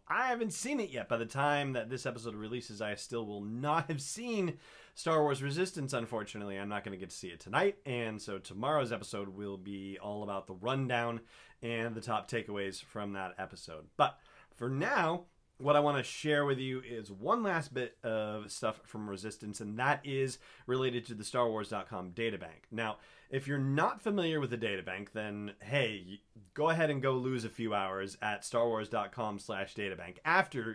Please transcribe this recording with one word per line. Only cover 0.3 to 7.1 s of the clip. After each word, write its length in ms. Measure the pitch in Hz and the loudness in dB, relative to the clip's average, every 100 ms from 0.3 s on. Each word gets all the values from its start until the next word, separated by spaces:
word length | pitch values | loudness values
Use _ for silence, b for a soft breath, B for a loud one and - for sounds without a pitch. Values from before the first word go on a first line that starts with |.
| 233 220 | 2 0
seen 260 | - 247 285 | -2 -2 0
it 120 | 190 | 0
yet. 180 | 123 101 | -4 0
By 80 | 117 | 0
the 80 | |
time 480 | 113 139 147 143 139 | 0 2 4 4 2
that 160 | 127 113 | 0 -2
this 160 | 127 | -2
episode 300 | 131 117 113 | -2 -4 -6
releases, 480 | 107 107 123 - 104 | -6 -4 -4 -6 -4
I 140 | 104 101 | -4 -4
still 280 | - 117 | -4 -4
will 160 | 107 101 | -4 -4
not 480 | 104 117 147 160 139 | -4 -2 2 2 2
have 140 | 143 | -4
seen 560 | - 220 240 214 175 - B B B | -4 -6 -2 0 0 -2 B B B
Star 280 | - 165 160 | -4 4 6
Wars 200 | 147 135 | 6 4
Resistance, 520 | 139 156 185 165 131 | 0 0 0 0 -2
unfortunately. 640 | 127 113 113 101 107 101 98 | 0 0 -2 -4 -6 -4 -4
I'm 100 | 101 | -2
not 160 | 101 | -2
gonna 140 | 104 95 | -4 -8
get 100 | |
to 80 | 92 | -8